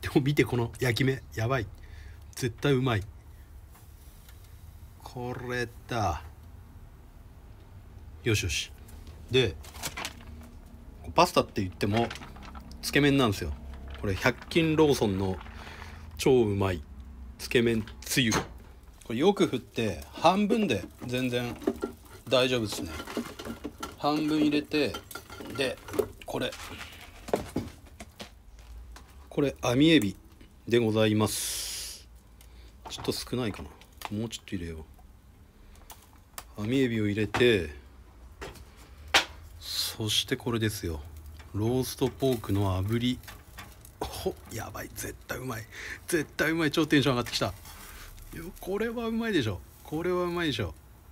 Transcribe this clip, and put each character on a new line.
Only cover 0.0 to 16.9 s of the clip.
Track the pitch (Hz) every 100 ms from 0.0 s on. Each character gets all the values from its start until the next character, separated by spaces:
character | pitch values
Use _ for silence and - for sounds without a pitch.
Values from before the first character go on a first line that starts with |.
で | -
も | 160
見 | 135
て、 | 147 139
こ | 120
の | 117 -
焼 | 127 117
き |
目。 | 131 131 - -
や | 113
ば | 135
い。 | 101 - - - - - - -
絶 | 127 -
対 | 143
う | 135
ま | 131 120
い。 | - - - - - - - - - - - - - - - - - - - -
こ | - 127 123 123 120
れ | 123 117 - -
だ。 | 120 98 76 - - - - - - - - - - - - - - - - - - - -
よ | 120
し | 104
よ | 92
し。 | - - - - - - - -
で、 | 127 113 - - - - - - - - - - - - - - - -
パ | - 175
ス |
タ | -
っ | 117
て | -
言 | 92
っ |
て | - 104
も、 | 107 113 - - - - - - -
つ | -
け | 147
麺 | 143 139
な | 120
ん |
で | 98
す |
よ。 | 82 69 - - - -
こ | 104
れ、 | 98
百 | 131 - -
均 | 170 160 156
ロ | 151
ー | 127
ソ | 110
ン | 95
の | 95 92 - - - - - - - -
超 | - 127
う | 110 98
ま | 98
い | 90 -